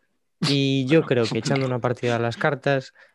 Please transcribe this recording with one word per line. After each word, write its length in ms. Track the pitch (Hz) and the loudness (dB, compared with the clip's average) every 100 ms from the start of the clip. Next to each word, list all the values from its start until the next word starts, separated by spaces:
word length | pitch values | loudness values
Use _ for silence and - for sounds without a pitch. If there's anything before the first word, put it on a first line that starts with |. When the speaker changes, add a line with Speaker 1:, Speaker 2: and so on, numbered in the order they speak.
| _ _ _ _ | _ _ _ _
Speaker 1:
Y 460 | 143 139 135 135 127 | -2 0 2 0 2
yo 140 | 165 | 2
Speaker 2:
<laughs> 20 | |
Bueno. 40 | 165 | 4
Speaker 1:
creo 180 | 123 113 | 0 0
que 120 | 113 | -2
echando 280 | - 139 131 | -2 -2 -2
una 140 | 123 | -2
partida 360 | 123 120 123 117 | -2 -2 -2 0
a 20 | |
las 180 | 117 - | -2 -2
cartas, 580 | 160 135 143 139 - - - | -2 -2 -2 -2 -4 -18 -20